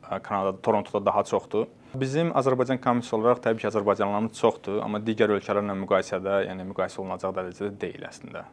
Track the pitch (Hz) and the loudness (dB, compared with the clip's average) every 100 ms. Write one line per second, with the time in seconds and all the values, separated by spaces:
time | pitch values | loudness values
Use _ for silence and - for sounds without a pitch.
0 | - 98 - 101 98 95 - 107 101 107 | -8 -10 -4 0 0 0 2 2 2 0
1 | 101 101 98 101 - 104 120 - - 131 | 2 2 2 0 0 -2 -2 -6 -12 -4
2 | 131 143 170 143 131 127 127 127 127 120 | -2 0 2 2 2 2 2 2 2 0
3 | 117 113 113 123 120 113 110 107 101 98 | 0 2 4 4 2 0 0 0 2 2
4 | 101 104 110 - 117 - - 101 - 104 | 2 0 -4 2 2 2 -4 -4 -2 -4
5 | 110 107 107 104 - 101 104 98 95 95 | -2 2 4 4 2 0 0 -4 2 2
6 | 92 95 95 98 98 92 95 95 90 - | 2 -4 0 0 0 -4 -8 -4 -4 -4
7 | 95 92 92 92 92 90 101 101 92 - | -8 -4 -4 -4 -8 -6 -8 -6 -8 -8
8 | - - - - - | -14 -16 -14 -14 -14